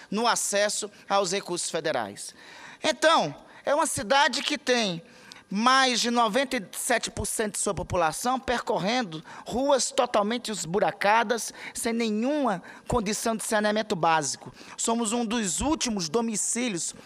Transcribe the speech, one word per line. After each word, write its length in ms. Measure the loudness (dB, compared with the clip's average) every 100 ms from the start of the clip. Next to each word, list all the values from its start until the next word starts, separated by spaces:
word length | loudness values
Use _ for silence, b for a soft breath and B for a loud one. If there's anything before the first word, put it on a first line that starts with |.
| B
no 160 | 0 2
acesso 640 | 2 0 0 0 -2 -8 B B
aos 220 | 0 2
recursos 400 | -2 -4 -6 -4
federais. 640 | -4 -2 -2 -4 -8 -16 -18 B B B B
Então, 520 | -4 2 4 4 2 -4 B B -2
é 80 |
uma 140 | 0 0
cidade 560 | -2 2 4 4 2
que 160 | -2 -2
tem 420 | 2 2 2 -2 -8 B B B B
mais 540 | 2 4 6 6 2
de 80 | 2
noventa 480 | 2 2 2 0 -2
e 100 | -6
sete 400 | -6 0 0 -2
por 160 | -6 -6
cento 260 | -2 -2
de 60 | -2
sua 140 | -2
população 640 | -4 -2 0 0 0 -2 -2
percorrendo 840 | -2 -4 -2 -2 0 0 -2 -8 -14 B -6
ruas 460 | -2 2 2 2
totalmente 580 | 0 2 2 0 -2 -6
esburacadas, 1040 | -8 -2 0 0 2 4 4 4 -2 -4 B B
sem 220 | -6 -2
nenhuma 680 | 0 0 0 0 0 0 -2 B B -2
condição 480 | -2 0 -2 -2 -2
de 80 |
saneamento 520 | 0 2 2 0 0 0
básico. 560 | 4 4 2 -6 -12 B B B
Somos 380 | -2 0 0
um 100 | -2
dos 380 | 0 -2 -2 -2
últimos 480 | 0 0 -2 -2 -2
domicílios, 840 | -2 0 -2 -2 -2 -2 -2 -6 -10